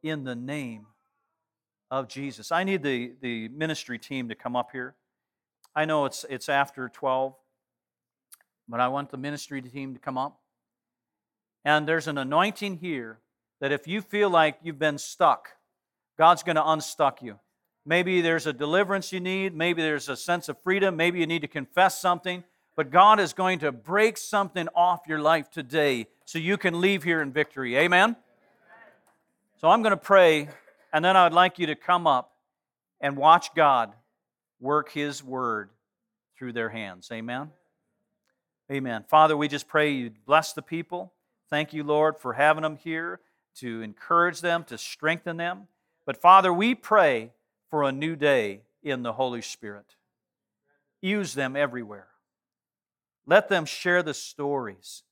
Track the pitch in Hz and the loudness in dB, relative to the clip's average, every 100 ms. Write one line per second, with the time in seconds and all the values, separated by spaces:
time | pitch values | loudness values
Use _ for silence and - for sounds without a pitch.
0 | 156 156 131 120 127 147 131 110 107 _ | -6 -8 -8 -10 -8 -8 -10 -14 -20 _
1 | _ _ _ _ _ _ _ _ _ 135 | _ _ _ _ _ _ _ _ _ -8
2 | 127 131 143 127 107 165 190 190 143 127 | -8 -10 -12 -12 -4 -2 -2 -2 -2 -4
3 | 120 127 127 117 110 139 160 151 - 117 | -6 -10 -8 -8 -10 -6 -6 -6 -10 -14
4 | - 135 120 110 127 123 123 131 127 _ | -10 -10 -8 -10 -6 -6 -6 -8 -12 _
5 | _ _ _ _ _ _ _ 151 156 156 | _ _ _ _ _ _ _ -6 -2 0
6 | 139 - - 131 - 139 139 - 127 - | -2 -6 -12 -12 -2 0 0 -4 -14 -6
7 | 135 131 135 135 _ _ _ _ _ _ | -2 -2 -2 -8 _ _ _ _ _ _
8 | _ _ _ - _ _ _ 117 127 139 | _ _ _ -20 _ _ _ -2 -2 -2
9 | 139 131 143 147 - 139 127 131 135 123 | -8 -10 -10 -10 -12 -12 -12 -14 -14 -12
10 | - 127 131 _ _ _ _ _ _ _ | -10 -8 -8 _ _ _ _ _ _ _
11 | _ _ _ _ _ _ 143 151 151 160 | _ _ _ _ _ _ 0 0 2 -4
12 | 156 143 131 156 196 - 202 180 180 147 | -4 -6 -2 0 0 -2 -10 -10 -10 -10
13 | 113 110 _ _ _ _ 139 143 151 202 | -10 -18 _ _ _ _ -4 -4 -4 -10
14 | 190 208 208 175 156 143 165 143 156 143 | -6 0 2 4 2 0 -14 -4 -4 -4
15 | - - 170 123 - _ _ _ _ _ | -10 2 2 2 -4 _ _ _ _ _
16 | _ - 160 170 180 156 156 156 147 - | _ 4 6 6 2 -2 0 -2 -4 0
17 | 143 131 120 104 _ _ _ _ 143 170 | 0 0 -16 -18 _ _ _ _ -2 0
18 | 180 180 165 165 156 139 147 175 196 196 | 2 0 2 0 -2 -6 -2 0 0 -2
19 | - 185 180 190 190 160 170 170 156 151 | -6 -8 -6 -4 -4 -4 -2 -2 -2 -4
20 | 139 131 - 175 - 143 185 196 190 160 | -6 -10 -4 -4 -4 -8 -2 0 0 2
21 | 170 180 160 165 147 151 131 - 190 - | 0 0 -2 -2 -6 -10 -6 2 2 2
22 | 185 175 185 180 - _ _ - 147 156 | -2 -2 -4 -10 -12 _ _ -6 2 6
23 | 202 214 175 - 185 180 147 123 107 190 | 8 8 2 0 -2 0 -2 -6 -4 2
24 | 220 220 - 214 190 185 165 175 175 170 | 2 0 -4 -2 -2 -4 -4 2 2 0
25 | - 156 151 160 143 - 131 147 147 127 | -4 0 2 2 0 -12 -4 0 2 0
26 | 110 _ - 165 160 196 185 170 185 196 | -6 _ -12 -8 -4 -2 -2 0 0 0
27 | 160 165 143 135 147 - 127 123 175 180 | -2 -2 -2 -4 -4 -6 -2 0 4 4
28 | 214 233 _ _ _ _ _ - - _ | 4 0 _ _ _ _ _ -20 -20 _
29 | _ _ _ _ _ _ 160 220 220 196 | _ _ _ _ _ _ 2 4 4 0
30 | - 196 175 156 147 - _ _ _ 156 | 4 8 8 6 -2 -14 _ _ _ 0
31 | 175 190 175 165 180 180 165 147 - 180 | 4 6 6 6 4 2 -4 -4 0 2
32 | 165 131 - _ _ _ _ _ _ _ | 2 0 -2 _ _ _ _ _ _ _
33 | 143 139 147 170 - - 151 131 110 - | -6 2 6 6 4 2 4 4 0 -8
34 | _ _ _ _ _ _ 127 147 147 151 | _ _ _ _ _ _ -2 -2 -2 -6
35 | 147 139 135 127 123 110 98 _ _ _ | -6 -8 -10 -6 -4 -6 -8 _ _ _
36 | _ _ _ _ 123 117 113 110 104 92 | _ _ _ _ -10 -6 -8 -8 -12 -14
37 | - 113 113 123 151 _ _ _ _ _ | -14 -14 -10 -10 -12 _ _ _ _ _
38 | _ _ _ _ _ _ _ 139 131 113 | _ _ _ _ _ _ _ -8 -8 -10
39 | - 156 156 151 147 143 - 156 151 139 | 2 6 6 4 -2 -4 -2 0 0 -2
40 | 120 107 - 151 156 - - 165 165 175 | -8 -14 2 2 2 -12 -10 -10 -8 -10
41 | 185 _ _ _ _ 151 156 156 147 151 | -12 _ _ _ _ -4 -4 -8 -2 2
42 | 156 151 127 117 147 156 156 151 165 160 | 2 0 -10 2 2 2 -2 -8 -10 -8
43 | 170 180 _ _ _ - 123 113 110 101 | -8 -12 _ _ _ -14 -12 -10 -12 -16
44 | - 170 175 165 175 170 160 117 - - | -2 2 2 0 -2 -2 -4 -14 -14 -6
45 | 151 165 - 165 170 190 202 _ _ _ | -4 -2 -6 -6 -8 -8 -16 _ _ _
46 | - 135 175 190 185 180 220 254 - 214 | -10 4 8 10 8 2 0 -2 2 4
47 | 160 123 113 _ _ _ _ 156 139 135 | 6 2 -4 _ _ _ _ -2 -2 -2
48 | 156 160 147 135 107 98 _ _ 151 131 | -6 0 2 2 0 -6 _ _ -8 -6
49 | 120 113 131 120 110 - 110 104 104 _ | -6 -4 -4 -4 -10 -14 -14 -16 _ _
50 | _ _ _ _ _ _ _ _ _ _ | _ _ _ _ _ _ _ _ _ _
51 | 185 208 180 127 131 139 143 123 110 104 | -4 -4 -4 -4 -4 -2 -2 -4 -12 -16
52 | - _ _ _ _ _ _ _ _ _ | -20 _ _ _ _ _ _ _ _ _
53 | _ _ - 185 208 190 156 - 180 175 | _ _ 4 4 4 -2 -2 -4 2 2
54 | 156 135 - - 143 143 117 95 - - | 0 -6 -12 -8 -4 -4 -6 -14 -20 -20
55 | _ | _